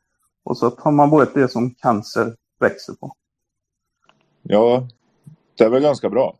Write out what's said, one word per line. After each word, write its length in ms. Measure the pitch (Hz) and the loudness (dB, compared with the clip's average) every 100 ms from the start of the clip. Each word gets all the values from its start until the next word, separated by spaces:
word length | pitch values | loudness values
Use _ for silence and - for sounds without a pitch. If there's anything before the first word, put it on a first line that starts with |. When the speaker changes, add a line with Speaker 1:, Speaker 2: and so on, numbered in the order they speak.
| _ _ _ _ | _ _ _ _
Speaker 1:
Och 160 | - 123 | -12 -4
så 120 | 117 | -4
tar 200 | - - | -2 -2
man 200 | 147 143 | 2 4
bort 240 | 151 127 | 4 2
det 140 | 143 127 | 0 -2
som 260 | 117 123 | -2 -6
cancer 600 | - 131 107 - - 113 117 _ - | -4 -4 -4 -4 -6 -6 -8 _ -2
växer 360 | 113 - - | -2 -2 -16
på. 200 | - - - _ _ _ _ _ _ _ _ _ _ _ _ | -18 -18 -20 _ _ _ _ _ _ _ _ _ _ _ _
Speaker 2:
Ja, 460 | - 101 117 123 127 - _ _ - - _ | -2 2 2 2 -2 -16 _ _ -20 -20 _
det 100 | - | 0
är 60 | 110 | 2
väl 120 | 127 | 2
ganska 280 | 147 135 107 | 0 0 -2
bra. 260 | 107 131 - | -2 -2 -4